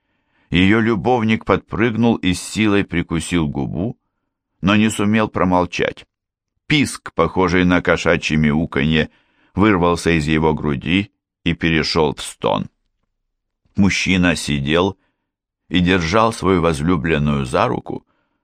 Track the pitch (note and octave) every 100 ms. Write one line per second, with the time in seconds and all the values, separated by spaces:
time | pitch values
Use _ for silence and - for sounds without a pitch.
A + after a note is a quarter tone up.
0 | _ _ _ _ _ D#2+ F#2+ A2 A2 A2
1 | A2 B2 A2 A2 - F#2+ - D#2+ A#2+ A2
2 | A#2 A2 F#2 E2+ - - G#2+ G2+ - E2+
3 | E2 E2+ - F2 D2+ C#2 B1 A#1 G#2+ -
4 | _ _ _ _ _ _ F#2 G#2 A2 G#2+
5 | G#2 A2 G#2+ - F#2 F2+ F2 - - -
6 | - _ _ _ _ _ - D3+ A#2+ -
7 | - - E2 F2+ F#2 F#2 F2+ F2 F2 D#2+
8 | E2 E2 - D#2 D2+ D2+ E2 - D2 D#2+
9 | D2+ _ _ _ _ - G#2+ F#2 F2 E2+
10 | - E2 D2 D#2 D#2+ D2+ D2+ C2+ - F#2+
11 | G#2 _ _ _ E2+ E2 E2+ D#2+ D2 E2+
12 | D2+ - - - - G1+ G1+ _ _ _
13 | _ _ _ _ _ _ _ - G2 -
14 | - F#2 F2+ D#2+ - C#2+ C#2 D#2+ G2 G#2
15 | _ _ _ _ _ _ _ F2 F2 F#2+
16 | E2 G#2+ A2+ A2+ F2 F#2 E2+ D2 D#2 F2+
17 | E2 D2+ D2 C#2+ B1+ F2 A#2+ - - -
18 | - _ _ _